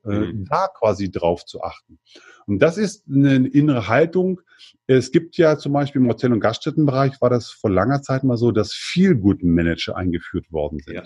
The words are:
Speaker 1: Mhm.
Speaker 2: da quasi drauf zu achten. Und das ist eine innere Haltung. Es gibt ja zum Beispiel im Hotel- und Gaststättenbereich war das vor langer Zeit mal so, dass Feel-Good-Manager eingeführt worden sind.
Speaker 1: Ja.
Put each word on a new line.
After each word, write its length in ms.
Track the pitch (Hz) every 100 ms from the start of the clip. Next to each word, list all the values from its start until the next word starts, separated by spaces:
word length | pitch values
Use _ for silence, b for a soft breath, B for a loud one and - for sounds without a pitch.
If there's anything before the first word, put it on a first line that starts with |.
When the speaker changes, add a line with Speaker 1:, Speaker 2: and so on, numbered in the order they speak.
| 107
Speaker 1:
Mhm. 380 | 104 104 104 92
Speaker 2:
da 200 | 156 190
quasi 420 | - 110 95 98
drauf 340 | 90 85 85
zu 160 | - -
achten. 380 | 85 - _ _ b b b b -
Und 140 | 101
das 180 | 160 175
ist 260 | 202 - -
eine 340 | 139 139 135 127
innere 420 | 143 151 127 101
Haltung. 520 | 120 165 185 185 180 b b b b -
Es 260 | - 120
gibt 240 | 170 - -
ja 220 | 160 151
zum 160 | 143
Beispiel 260 | 143 139 139
im 80 | 123
Hotel- 240 | 110 123
und 80 | 113
Gaststättenbereich 800 | 104 117 160 156 143 131 139 -
war 80 | 127
das 220 | 123 -
vor 200 | - 110
langer 300 | 92 107 139
Zeit 240 | 143 131
mal 140 | 135 120
so, 140 | 120
dass 200 | 107 104
Feel-Good-Manager 1200 | - - 175 196 139 98 92 87 85 85 82 - -
eingeführt 540 | 90 85 - 87 -
worden 280 | 80 73 76
sind. 160 | 76
Speaker 1:
Ja. 80 | 85